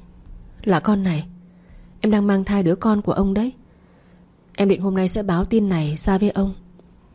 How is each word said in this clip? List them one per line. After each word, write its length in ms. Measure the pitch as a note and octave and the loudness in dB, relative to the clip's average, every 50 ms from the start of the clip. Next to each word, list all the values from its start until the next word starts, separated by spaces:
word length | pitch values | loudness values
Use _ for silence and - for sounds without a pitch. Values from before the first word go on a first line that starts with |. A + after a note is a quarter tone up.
| - - - - - - - - - - - - - | -20 -20 -20 -20 -20 -20 -20 -20 -20 -20 -20 -6 -2
"Là 160 | G#3+ F#3 D#3 | 0 0 0
con 240 | - G#3+ G#3 G3 F#3+ | 2 0 0 0 0
này, 240 | F#3 E3 D3+ - - - - - - - - - - - - - - - - | -2 -2 -2 -4 -8 -16 -20 -20 -20 -20 -20 -20 -20 -20 -20 -20 -20 -12 -4
em 100 | - G#3+ | 0 0
đang 160 | G#3+ G#3 G3+ | 2 2 2
mang 160 | G#3 G3 F#3+ G3 | 2 2 0 0
thai 200 | - G3+ G3+ F#3 | 0 0 0 2
đứa 120 | D#3+ F3+ | 2 0
con 260 | F3+ - A3+ G#3+ G#3 | 0 0 0 0 0
của 100 | - F#3 | 0 -2
ông 220 | - - G3 G3 G3 | 0 0 0 0 0
đấy. 200 | G#3 A3+ C4 - - - - _ _ _ _ _ _ _ _ - - - _ _ _ _ - - | 0 -2 -2 -6 -10 -20 -20 _ _ _ _ _ _ _ _ -20 -20 -20 _ _ _ _ -12 -2
Em 140 | - G3+ G3 | 0 2 2
định 120 | F3+ - | 2 2
hôm 140 | F#3 G3 F#3+ | 0 0 0
nay 120 | F#3+ F#3+ | 0 0
sẽ 160 | F#3 - G#3+ G#3 | 0 -2 -2 -2
báo 220 | F#3+ F3 F3+ G3 | 0 0 0 0
tin 240 | F#3+ A3+ A3+ G#3 G3 | 0 0 0 2 2
này 260 | F3+ D#3+ D3+ D3 D#3 | 0 0 0 -2 -4
ra 200 | - - G3+ F#3+ | -2 0 0 2
với 120 | F#3+ G#3 G3+ | 2 2 0
ông, 240 | - G3 G3 G3 F#3 - - - - - - - - - _ _ | 0 0 -2 -2 -4 -8 -16 -20 -20 -20 -20 -20 -20 -20 _ _